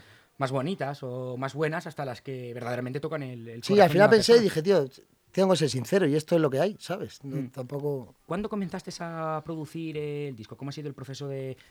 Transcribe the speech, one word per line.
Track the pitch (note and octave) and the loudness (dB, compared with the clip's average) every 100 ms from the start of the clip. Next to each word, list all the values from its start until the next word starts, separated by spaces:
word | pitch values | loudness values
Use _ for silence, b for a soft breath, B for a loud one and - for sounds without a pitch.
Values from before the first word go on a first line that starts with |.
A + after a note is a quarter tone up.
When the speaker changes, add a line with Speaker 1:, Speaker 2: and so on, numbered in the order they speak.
| b b b - | b b b -6
Speaker 1:
más | C3 | -4
bonitas | C3+ D3 G3 C#3 C#3+ | -2 -4 -4 -6 -8
o | B2+ B2+ B2+ B2 | -10 -8 -8 -6
más | C3+ | -8
buenas | C#3 D#3 E3 E3+ | -2 -2 -2 -8
hasta | D3+ | -8
las | C3+ A#2+ | -8 -8
que | - C3 A#2+ | -10 -10 -10
verdaderamente | A#2+ A#2+ B2 B2+ C#3 | -8 -6 -4 -4 -6
tocan | D#3 D#3 | -6 -6
el... | C3 B2 A#2 | -8 -10 -14
el | A#2 | -10
Speaker 2:
Sí, | - | 4
Speaker 1:
corazón | G3+ | 8
Speaker 2:
al | F3 | 8
Speaker 1:
de | |
Speaker 2:
final | E3+ G#3 | 8 8
Speaker 1:
una | |
Speaker 2:
pensé | A3 A3+ | 8 8
y | A#3 | 8
Speaker 1:
persona. | |
Speaker 2:
dije, | G3 D#3 | 8 2
tío, | E3+ F#3 C3+ - _ _ _ | 4 4 2 -6 _ _ _
tengo | F#3 F#3+ | 2 4
que | E3 | 4
ser | D3 | 2
sincero | B2+ A2+ G3 D#3 | -2 0 2 2
y | D3+ | 0
esto | D3+ | 2
es | E3+ | 2
lo | D3+ | 2
que | C3 | 2
hay, | F#3 G3 | -2 -4
¿sabes? | - F#3 B2 - | -10 -8 -8 -12
No, | C#3 C#3+ | -10 -8
Speaker 1:
Mm. | B2+ | -8
Speaker 2:
tampoco | C3+ B2 C#3+ D3 C#3 G#2 _ - | -10 -10 -6 -6 -6 -10 _ -8
Speaker 1:
¿Cuándo | F3 G#3+ | -6 -4
comenzaste | G#3 F#3 F#3 - - | -6 -6 -8 -10 -10
a | E3+ E3 D#3+ D#3 | -10 -6 -4 -4
producir | D#3+ D#3+ D3 E3 D#3+ D3+ | -6 -8 -8 -8 -8 -6
el | D3 D3 C#3+ | -6 -6 -8
disco? | A2+ G#2+ A#2 | -10 -14 -12
¿Cómo | C#3 | -10
ha | |
sido | D3 D3 | -10 -10
el | |
proceso | C3+ C3 C3 C#3+ | -10 -12 -10 -8
de | C3+ C3 B2+ b | -8 -8 -10 b